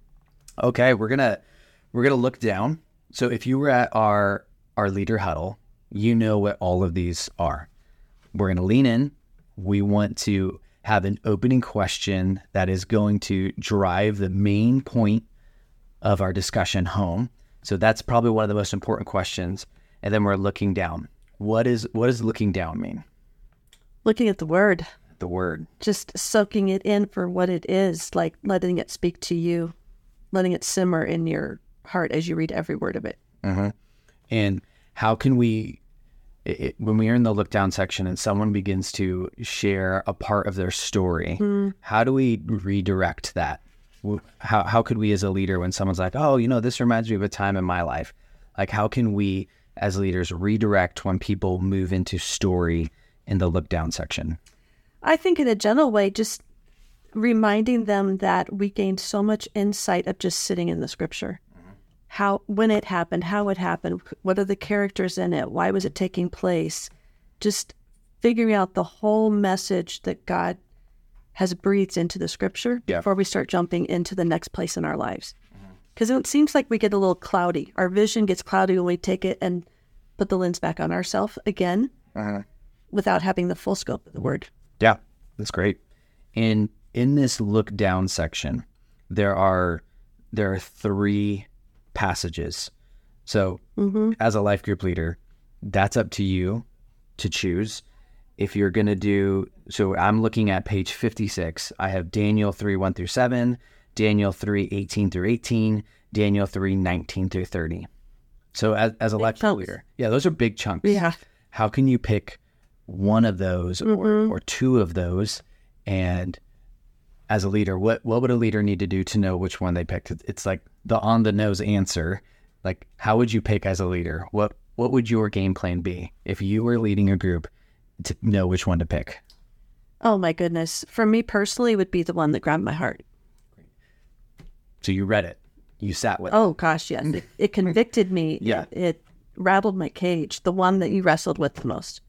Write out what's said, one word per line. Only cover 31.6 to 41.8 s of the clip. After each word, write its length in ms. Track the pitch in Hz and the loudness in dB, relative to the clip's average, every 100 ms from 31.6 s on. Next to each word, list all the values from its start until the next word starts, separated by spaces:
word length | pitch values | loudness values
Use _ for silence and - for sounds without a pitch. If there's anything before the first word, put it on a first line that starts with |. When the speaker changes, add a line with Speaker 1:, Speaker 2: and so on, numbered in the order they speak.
| - - - | -18 -20 -6
Speaker 2:
heart 260 | 180 165 | -4 -2
as 140 | 151 170 | -2 -2
you 80 | 165 | -4
read 160 | 160 | -4
every 220 | - 160 151 | -4 -6 -6
word 200 | 95 - | -4 -6
of 80 | - | -8
it. 120 | - _ _ | -12 _ _
Speaker 1:
Mm-hmm. 260 | 98 95 101 - _ _ _ _ _ | -4 -2 -2 -6 _ _ _ _ _
And 300 | 117 101 95 - _ _ | 0 0 0 -6 _ _
how 220 | - 110 113 | -2 0 2
can 200 | 135 123 | 2 4
we, 460 | 120 110 110 - _ - - - - - - | 2 0 -4 -12 _ -20 -20 -20 -20 -12 -8
it, 140 | - | -6
it, 140 | - - | -6 -4
when 200 | 110 107 | 0 2
we 120 | 110 | 2
are 60 | 123 | 4
in 80 | |
the 100 | 117 | 2
look 160 | 104 101 | 0 0
down 220 | 104 98 | 0 0
section 360 | 98 92 - 92 | 0 -4 -2 -4
and 100 | 92 | -2
someone 360 | - 101 107 | -2 0 0
begins 400 | 104 98 95 95 | -2 -2 -2 -4
to 360 | - 92 90 92 - | -4 -2 -2 -6 -10
share 640 | 120 - 104 98 95 95 - | -10 -2 0 0 0 -2 -4
a 60 | |
part 340 | 98 - 104 101 | -8 -2 0 0
of 80 | 95 | -2
their 160 | 90 | -4
story, 680 | - - 104 90 82 82 87 | -4 -2 0 2 0 -2 -2
Speaker 2:
Mm. 320 | 208 101 98 - | 0 0 -2 -4